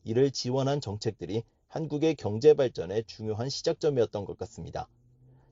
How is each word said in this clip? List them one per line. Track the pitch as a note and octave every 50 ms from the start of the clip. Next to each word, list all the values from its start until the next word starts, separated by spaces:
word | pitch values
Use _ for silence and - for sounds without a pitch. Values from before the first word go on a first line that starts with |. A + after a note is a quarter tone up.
| -
이를 | A2 A2 A#2+ C#3 C#3
지원한 | C3+ - - B2 B2+ C3+ C3 C3+ C#3+ D3
정책들이 | - G#2 G2 G#2+ - A#2 G2+ - - - G2 A2 - - _ _ _ _
한국의 | - C#3+ D#3+ D3 D3 D3 D3+ D#3+ D#3
경제 | - - G2+ G#2 A2 C3 D3+ D3+
발전의 | C#3+ C3+ A#2 - - E2+ F2 G2 A2+ A2+ -
중요한 | - - A2 A2 G#2+ G#2 A#2+ C#3
시작점이었던 | C3+ - - E3 D#3+ - - D#3+ C#3 B2+ A2 - - G#2+ G2
것 | - E2+ -
같습니다. | F#2 - - - E2 - - - - - _ _ _ _ _ _ - - - _ _ _